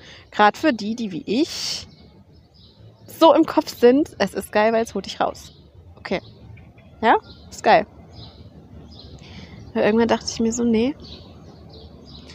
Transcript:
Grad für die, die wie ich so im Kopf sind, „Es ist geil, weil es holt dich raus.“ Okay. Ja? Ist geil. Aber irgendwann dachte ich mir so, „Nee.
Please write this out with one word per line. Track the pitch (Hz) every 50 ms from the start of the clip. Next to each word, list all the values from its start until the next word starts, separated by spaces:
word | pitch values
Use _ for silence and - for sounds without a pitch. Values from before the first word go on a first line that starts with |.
| - - - - - -
Grad | - - 208 208 -
für | - - 311 247
die, | 214 202 208 226
die | 240 233 196
wie | 180 151 -
ich | - 196 254 339 - - - - - - - - - - - - - - - - _ - - - _ _ - - - - - - - - _ -
so | - - - 320 320 -
im | 311 320
Kopf | - - 320 - - -
sind, | - 247 240 254 285 320 - -
„Es | - 202 190 -
ist | 196 - -
geil, | - 214 214 226 226
weil | 226 233
es | - -
holt | 202 -
dich | - - -
raus.“ | 190 - - - - - - - - - - - - - -
Okay. | - - - 196 170 - - - - - - - - - - - - - - - -
Ja? | 220 226 285 440 - - - - - -
Ist | - - -
geil. | 233 202 160 - - - - - - - - - - - - - - - - - - - - - - - - - - - - - - - - - - - - - -
Aber | - 226 -
irgendwann | 208 214 226 233
dachte | 226 220 226 - -
ich | - -
mir | 226 226 226
so, | 247 240
„Nee. | 240 226 214 233 269 311 - - - - - - - - - - - - - - - - - - - - - - - - - - -